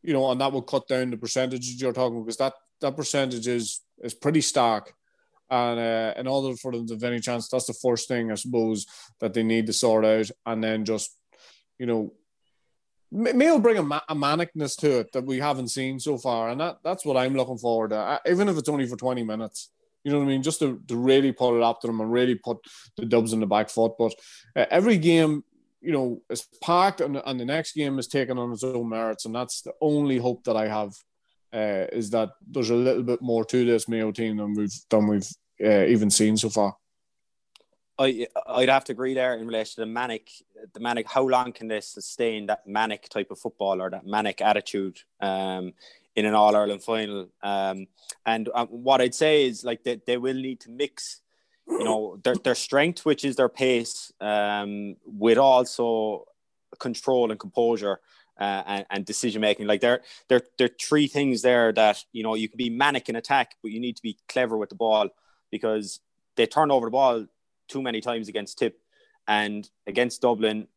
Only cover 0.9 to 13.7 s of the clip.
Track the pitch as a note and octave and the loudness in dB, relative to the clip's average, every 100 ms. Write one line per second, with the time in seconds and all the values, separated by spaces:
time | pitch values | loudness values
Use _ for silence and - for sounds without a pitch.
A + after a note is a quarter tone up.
0.9 | C3 B2+ A#2 A#2 C3 C3 B2+ B2 B2 C3 | -2 -2 -6 -4 -2 -2 -4 -8 -4 -4
1.9 | A#2+ B2+ A#2 A2+ A2+ C3+ - _ _ C#3+ | 0 -2 -2 -8 -4 -4 -4 _ _ -6
2.9 | C#3+ D3 C#3+ C3 B2 A#2 A#2+ A2 - _ | -4 -4 -2 -2 -4 -4 -4 -4 -10 _
3.9 | _ A#2 - D3 D#3 D3 C#3+ A#2+ G#2+ - | _ -12 -4 0 2 2 2 2 2 -4
4.9 | _ _ _ _ _ _ B2+ A#2+ A#2 A#2 | _ _ _ _ _ _ 0 0 0 -2
5.9 | A2+ A2+ - C3 C#3 C3+ B2 C3 A#2+ A2+ | 0 -2 -4 -2 -2 -2 -6 -6 -6 -6
6.9 | A2 A#2+ A#2+ A2 A#2+ A2 B2+ B2 A#2+ B2+ | -6 -4 -4 -4 -6 -2 -4 -4 -2 0
7.9 | A#2 - B2 A2+ G#2 B2 A#2+ A2+ A2 - | 0 -2 -4 -2 -4 -2 0 0 -2 -6
8.9 | - - _ A2+ A2+ A2+ A2+ A2 - A#2+ | -16 -20 _ -2 0 2 2 0 0 4
9.9 | A2 A2 A2 G#2 - A#2 A2 A2 A2 G#2+ | 4 6 4 2 -6 -6 -2 -2 -2 -2
10.9 | A2 - _ _ _ - _ _ _ B2 | -4 -4 _ _ _ -20 _ _ _ -2
11.9 | A2+ G#2 _ _ _ _ _ _ _ _ | -2 -2 _ _ _ _ _ _ _ _
12.9 | _ _ G3+ A#3+ B3 D4+ D#4 A3 | _ _ -2 0 4 6 6 4